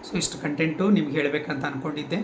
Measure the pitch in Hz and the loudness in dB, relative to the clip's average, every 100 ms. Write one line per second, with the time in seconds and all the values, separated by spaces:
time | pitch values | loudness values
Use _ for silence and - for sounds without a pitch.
0 | - 180 - - 151 147 160 156 196 190 | -4 -2 -2 -2 -4 0 0 2 4 4
1 | 147 151 143 147 - 139 139 135 156 147 | 4 2 2 0 -2 -2 -2 -2 -4 -6
2 | 139 175 | -4 -4